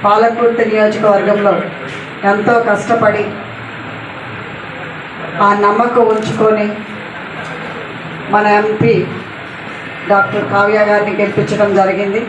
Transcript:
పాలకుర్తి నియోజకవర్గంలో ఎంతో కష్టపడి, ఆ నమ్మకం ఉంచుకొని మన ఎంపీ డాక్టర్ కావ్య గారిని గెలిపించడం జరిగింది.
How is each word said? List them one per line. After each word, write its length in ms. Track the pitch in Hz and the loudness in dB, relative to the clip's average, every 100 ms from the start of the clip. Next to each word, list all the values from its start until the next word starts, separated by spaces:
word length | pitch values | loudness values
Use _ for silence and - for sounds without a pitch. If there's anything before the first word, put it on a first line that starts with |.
పాలకుర్తి 600 | 208 214 233 226 233 233 220 | 4 4 4 4 0 2 2
నియోజకవర్గంలో 800 | 214 214 214 208 196 202 208 202 175 170 - - - - - 202 | 4 2 4 4 4 4 2 2 2 -2 -8 -10 -10 -12 -4 0
ఎంతో 220 | 208 214 240 208 | 2 4 2 2
కష్టపడి, 560 | 202 - 226 214 208 - - - - - - - - - - - - - - - - - - - - 160 165 202 | 0 0 2 2 2 -2 -6 -12 -12 -12 -12 -12 -12 -12 -12 -12 -12 -12 -12 -12 -12 -12 -12 -14 -12 -10 0 2
ఆ 40 | 208 | 4
నమ్మకం 420 | 208 226 233 240 226 | 2 2 2 4 4
ఉంచుకొని 540 | 214 214 220 214 214 208 - - - - - - - - - - - - - - - - 202 | 2 0 2 2 2 0 -4 -10 -12 -12 -12 -12 -12 -10 -10 -10 -10 -12 -12 -12 -12 0 2
మన 100 | 208 208 | 4 4
ఎంపీ 340 | 214 - 233 - - - - - - - - - - - - | 2 2 4 4 0 -6 -10 -14 -14 -14 -14 -12 -12 -12 0
డాక్టర్ 340 | 202 196 208 - | 2 2 0 0
కావ్య 320 | 202 202 214 208 | 2 2 4 4
గారిని 240 | 208 208 190 | 2 0 0
గెలిపించడం 520 | 202 - - 208 202 196 | 0 0 -2 2 2 4
జరిగింది. 420 | 190 185 202 208 | 2 2 0 -2